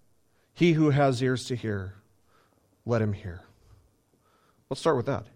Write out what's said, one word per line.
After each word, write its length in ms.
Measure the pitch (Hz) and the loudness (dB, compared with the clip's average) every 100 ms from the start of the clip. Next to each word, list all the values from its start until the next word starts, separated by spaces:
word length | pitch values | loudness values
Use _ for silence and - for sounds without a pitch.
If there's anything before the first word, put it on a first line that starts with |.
| _ _ _ _ _ | _ _ _ _ _
He 200 | - 175 | 2 2
who 160 | 156 151 | 4 4
has 320 | 139 139 120 | 4 2 2
ears 240 | 131 127 - | 0 -2 -4
to 100 | 123 | -6
hear, 380 | 113 101 92 - _ _ _ _ _ _ _ _ | -4 -6 -8 -14 _ _ _ _ _ _ _ _
let 180 | - 117 | -2 0
him 120 | 107 | 0
hear." 280 | 95 92 85 - _ _ - _ _ _ _ _ _ _ _ - | -4 -8 -14 -18 _ _ -20 _ _ _ _ _ _ _ _ -10
Let's 120 | 139 | -2
start 160 | 170 135 | 0 0
with 80 | 117 | 0
that. 220 | 120 - | -4 -8